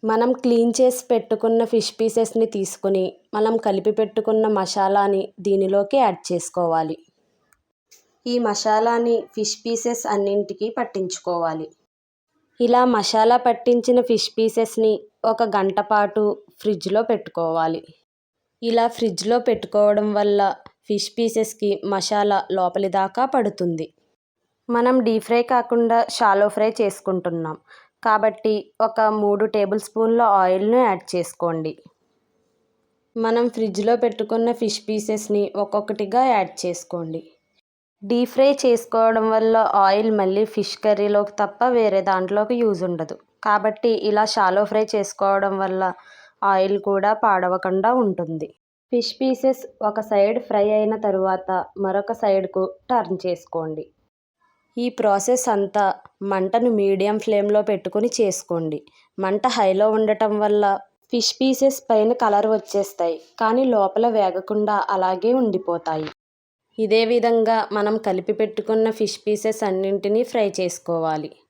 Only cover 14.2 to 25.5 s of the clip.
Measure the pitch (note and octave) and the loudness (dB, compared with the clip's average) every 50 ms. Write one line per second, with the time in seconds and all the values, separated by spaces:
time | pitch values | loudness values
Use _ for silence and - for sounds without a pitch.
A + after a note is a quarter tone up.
14.2 | - - _ - A3 A3 G#3+ A3+ A3+ A3 - A3+ A3 A3 G#3+ F#3+ - - _ _ | 0 -4 _ 0 0 0 2 0 -2 -2 0 0 2 2 2 0 -4 -14 _ _
15.2 | - A3+ A3+ A3 A#3 G#3+ F#3+ G3+ F#3+ G3 F#3+ G3+ G#3 G#3 A3 G#3 G#3 G3+ G3+ A3 | -2 0 0 0 0 0 0 0 0 0 0 -2 0 2 2 2 2 2 0 0
16.2 | G#3+ G#3 G#3 - - _ _ _ - G#3+ G#3 E3+ - F#3+ F#3+ G#3+ A3+ A3+ A#3 G3+ | 0 0 -2 -4 -10 _ _ _ -2 -2 -2 -2 -4 -2 0 0 0 0 -2 -2
17.2 | - - _ - E3+ E3 D#3+ E3 D#3+ D#3+ E3 - - - - _ _ _ _ _ | -2 -8 _ -4 -2 -2 0 0 0 -2 -2 -4 -8 -14 -20 _ _ _ _ _
18.2 | _ _ _ _ _ _ _ _ - A#3 A3+ A#3 A3+ A#3+ A#3+ - A#3 A3 F3+ E3 | _ _ _ _ _ _ _ _ -4 0 2 2 2 0 0 0 -2 -2 -2 -2
19.2 | - G#3+ A#3 A#3+ A#3+ B3 A3+ - - - - G#3 G#3 G#3 G#3 G#3 G#3 G#3+ G#3 G#3 | -2 0 0 2 2 0 -2 -2 -4 -4 0 2 4 4 4 2 0 0 0 0
20.2 | G#3 G#3 G3+ G3+ G3+ G3 - - - - _ _ _ _ G#3+ G3+ - - _ - | 2 2 2 2 2 0 0 -4 -12 -20 _ _ _ _ -4 -4 -4 -6 _ -2
21.2 | A#3 A3+ A3+ A3+ A3 A3 - _ - G3+ G3+ G3 - G3+ G3+ G3 F#3 - G#3+ G#3 | -2 0 0 -2 -4 -4 -4 _ -2 -2 -2 -2 -4 -4 -4 -4 -2 -2 0 0
22.2 | G3+ G#3 G3+ F#3+ - - F3+ F#3+ F#3 F3+ F3+ G3 G3 F#3+ F3+ G3 F#3+ F#3+ - - | 2 2 2 0 0 -2 -2 0 0 0 -2 -2 -4 0 0 0 -2 -2 -2 -2
23.2 | B3+ C4 C4 C4+ A3+ G#3 G3+ - F3+ F3+ E3 D#3 A2+ - _ _ _ _ _ _ | -2 0 0 0 0 0 -2 -2 -4 -4 -2 -4 -8 -10 _ _ _ _ _ _
24.2 | _ _ _ _ _ _ _ _ _ - A#3+ A#3+ A#3+ B3 C4 C4 A#3 A3+ A3 A3 | _ _ _ _ _ _ _ _ _ -2 0 2 4 4 4 4 4 2 0 0
25.2 | - - A#3 A#3+ A#3+ - | 0 0 0 0 2 2